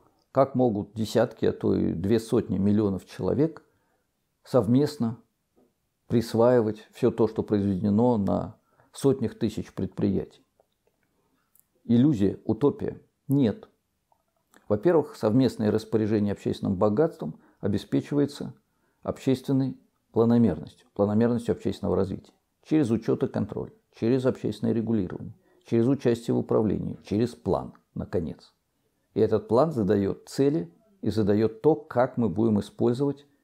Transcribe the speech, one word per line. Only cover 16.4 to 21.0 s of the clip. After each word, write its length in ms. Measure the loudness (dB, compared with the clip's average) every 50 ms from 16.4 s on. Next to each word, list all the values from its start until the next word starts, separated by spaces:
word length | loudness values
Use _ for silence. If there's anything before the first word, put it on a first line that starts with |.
| -4 -6 -6 -4 -2 -4 0
богатством 640 | 2 2 2 2 2 0 0 -2 -6 -10 -10 -10 -12 _ _ _ _
обеспечивается 920 | -6 -4 -4 -4 -4 -2 -4 -4 -2 -2 -2 -2 -2 -2 -4 -10 -12 -12 -12 _ _ _ _ _ _ _ _ _
общественной 760 | _ -8 -8 -4 0 -2 -2 0 0 -2 0 0 0 -2 -6 -10 _ _ _ _ _ _
планомерностью, 760 | _ 2 4 4 6 6 6 4 2 -2 -8 -16 -18 _ _ _
планомерностью 600 | _ 0